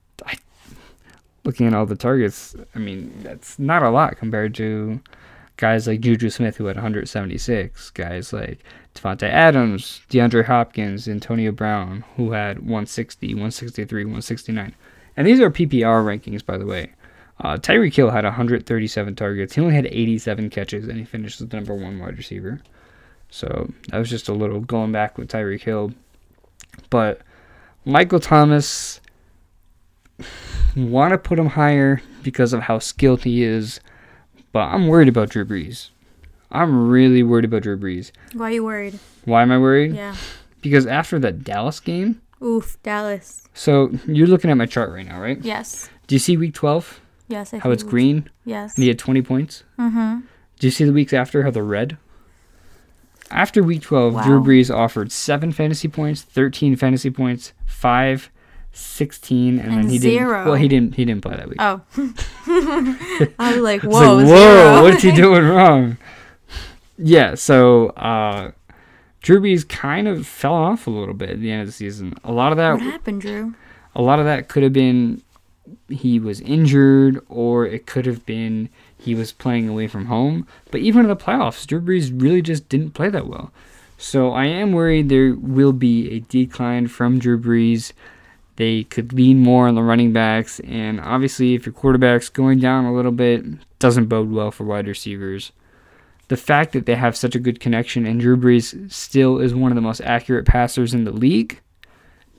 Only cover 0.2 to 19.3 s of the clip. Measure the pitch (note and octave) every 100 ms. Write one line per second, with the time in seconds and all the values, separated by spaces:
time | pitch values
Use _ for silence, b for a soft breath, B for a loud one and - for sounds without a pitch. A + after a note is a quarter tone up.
0.2 | - - _ b b b b b b b
1.2 | _ _ - - A#2 G#2+ G#2+ G2+ B2 C3
2.2 | G2+ - - - - A2+ G2+ F#2+ - -
3.2 | - - - - C#3 E3+ B2 B2+ D#3+ -
4.2 | A2+ G#2+ G#2+ G#2+ A2 G#2+ G#2+ A2 - b
5.2 | b b b - A2+ A2 A2+ A2 A#2 A2+
6.2 | A2+ - A2+ - G2+ G2+ A2 G#2 - G#2
7.2 | G2 - - A2 F#2 - - - E2+ F2+
8.2 | - G#2+ G#2+ - b b b - G2 F#2+
9.2 | G#2+ D#3 E3 C#3 A2+ G2 - - _ B2+
10.2 | A#2+ A#2 A2+ B2 A#2 A2 G#2 G2 A2+ G#2
11.2 | - A2+ A2 - G#2+ G#2 F#2 F#2+ - B2+
12.2 | A2+ G#2+ G#2 G2 - A2 G#2+ - A2+ -
13.2 | G2+ G#2 A2 - A#2+ - G#2+ G#2+ G#2 A2
14.2 | - A2+ - A2 F#2+ - b b b -
15.2 | F3+ C4 G3 D#3+ D#3 B2+ A2+ A2+ G#2+ G#2
16.2 | - G#2 - F#2+ G2+ F2+ - _ b b
17.2 | b - - D2+ - A3 F3+ - A#2 A2+
18.2 | G#2 A#2+ A#2+ A#2 - A2+ G#2+ G#2+ G2+ G#2
19.2 | G2+